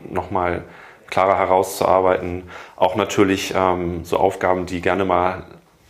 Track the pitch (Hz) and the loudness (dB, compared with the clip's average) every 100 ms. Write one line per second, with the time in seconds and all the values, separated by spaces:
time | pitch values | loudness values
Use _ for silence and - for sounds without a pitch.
0 | - 92 87 95 90 87 - - - - | -8 -8 -4 -2 -2 -4 -8 -20 -20 -20
1 | - - 95 95 92 92 95 - - 92 | -6 2 4 4 4 2 2 0 2 4
2 | 92 90 87 90 87 - - - 92 107 | 4 0 -2 -8 -12 -18 -12 -2 0 0
3 | 98 - 98 95 - 95 92 90 87 85 | 0 2 2 2 -2 0 0 0 -2 -6
4 | 80 85 95 - 92 92 90 90 92 92 | -4 0 0 0 0 0 -2 -4 -2 0
5 | 95 87 90 92 - - _ _ | 0 2 0 -4 -12 -20 _ _